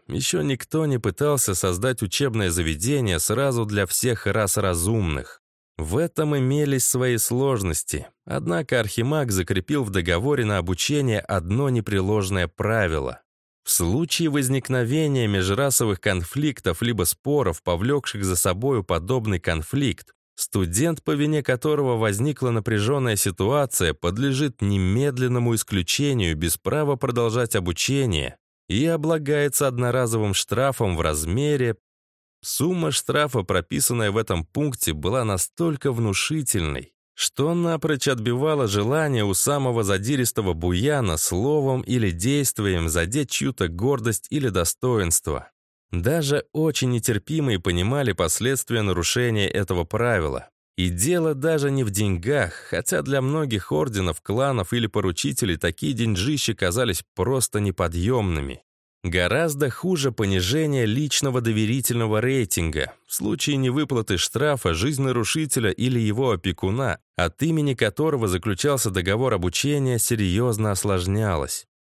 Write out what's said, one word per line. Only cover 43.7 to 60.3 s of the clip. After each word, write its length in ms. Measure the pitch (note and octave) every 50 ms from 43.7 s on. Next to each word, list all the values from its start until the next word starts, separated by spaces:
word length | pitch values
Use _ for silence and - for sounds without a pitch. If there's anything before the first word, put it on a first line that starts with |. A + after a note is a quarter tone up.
| E2 F2 G#2 C3 C#3+ B2+ A2 A#2 G#2+ - - -
или 200 | - D3+ C#3 A#2+
достоинство. 1000 | F#2 F#2 G2+ - - - - B2+ B2 A2 F#2+ E2+ D#2+ - - E2 D2 B1+ - - _ _ _ _ _ _ _ _
Даже 540 | - F2 E2+ A2+ D#3 E3+ D3+ C3+ C#3+ C#3+ - -
очень 400 | - D3+ D#3 D#3+ C#3+ - - B2+
нетерпимые 680 | B2 A#2 G#2+ - A2+ G#2 - - D#3 D#3+ D3 C3+ A2 F#2
понимали 520 | E2+ G2 F2 F2 F2+ G#2 C3 C#3+ C#3 A#2
последствия 680 | F#2 - F2+ D#2+ - - G#2+ B2 C3+ B2+ - - A#2 A2+
нарушения 680 | G#2+ G2 F2+ F2 E2 - - A#2+ B2 A#2+ A2+ G#2 G2+ F#2
этого 340 | - G2 G2+ - F#2+ F2 E2+
правила. 640 | D#2+ - G#2+ A#2 B2 A#2 F#2+ D#2+ D2 C2 C2 - - _ _ _ _ _
И 140 | - F2+ F2+
дело 440 | F2 F2 G2+ D3+ F3+ F3 D#3+ D#3+ D3+
даже 380 | C3+ C3+ E3 D#3+ D3+ C#3 C#3+
не 120 | C#3 C3+ B2+
в 60 | G#2+
деньгах, 640 | G2 G2 G#2+ G2+ F#2+ F2 E2+ A2+ D3 C#3+ G#2+ D#2+ -
хотя 480 | - - - - - - - F#3+ D#3+
для 200 | C#3+ C#3 C#3 C3+
многих 500 | C3 C3 D3 D#3+ D#3 C3+ A2+ G2+ - -
орденов, 500 | C#3 D3+ D#3 C#3 A2 G2+ F#2 F2 D#2 -
кланов 520 | - - G2 A#2 C3+ C#3 C3+ A2+ F#2+ - -
или 120 | A#2+ A2+
поручителей 720 | G2+ - A2 F#2+ F#2+ E2+ - - C#3+ C3+ - - G2 E2+ D#2
такие 360 | - F2 E2 - - D3 C3+
деньжищи 600 | A2+ A#2 A2+ G#2 F2 F#2+ C3+ D#3 C#3 - - A2
казались 500 | - F#2+ F2+ F2 A#2+ B2+ A#2 F2+ - - _ _
просто 440 | - F#2 A#2+ C3+ C3 A2+ - - G#2
неподъёмными. 1040 | G#2 G2 F2+ - F#2 E2+ E2 E2+ F2 A2 C3 B2 G#2+ F#2 E2+ D2+ C#2 C#2 B1+ - - _ _ _ _ _ _ _ -
Гораздо 680 | F2+ E2 F2+ F2 F2 G#2 C#3+ E3+ E3 D3 C#3 D3 C3+
хуже 420 | A#2 - - F3+ F#3 D#3 C3+ C3+
понижение 720 | A#2 - G#2+ G2